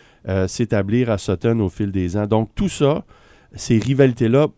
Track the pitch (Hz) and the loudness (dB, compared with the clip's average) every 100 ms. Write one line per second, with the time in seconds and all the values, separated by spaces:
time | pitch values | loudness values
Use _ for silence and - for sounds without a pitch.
0 | _ _ - 95 95 - 113 107 98 120 | _ _ -4 -2 -2 -2 -2 -2 0 0
1 | 120 101 - 92 117 117 95 - 104 95 | 0 -2 -2 -2 0 0 -2 -4 -4 -4
2 | 90 101 104 110 113 - - - 143 151 | -4 -2 0 0 -2 -4 -4 0 0 0
3 | - - _ _ _ - - 113 104 135 | -6 -20 _ _ _ -10 0 0 2 4
4 | 135 117 113 131 151 | 4 4 2 2 0